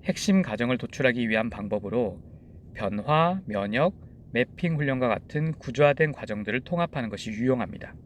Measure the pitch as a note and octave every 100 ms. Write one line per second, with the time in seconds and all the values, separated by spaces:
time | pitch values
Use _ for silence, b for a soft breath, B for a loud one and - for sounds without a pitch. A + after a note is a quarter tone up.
0 | - F#3 - F#3+ E3 G#2+ A#2+ B2+ - -
1 | C3 A#2+ A2+ A2 A2+ G#2 G2+ G#2 G2 A2+
2 | G#2+ F2 - - - - - - G#2 G#2
3 | A#2+ D#3 E3 F#3+ D#3 G#2 G2+ A#2 E3 -
4 | B B - A#2 B2 - F3 D#3 C#3+ C3
5 | B2+ G2+ - D3 D#3+ D3+ - B2 D3 C#3+
6 | D#3 C3+ A2 G#2 G#2+ A#2+ - F3 E3+ D3
7 | A2+ G2 A2+ G#2+ B2+ B2+ F#2 - - -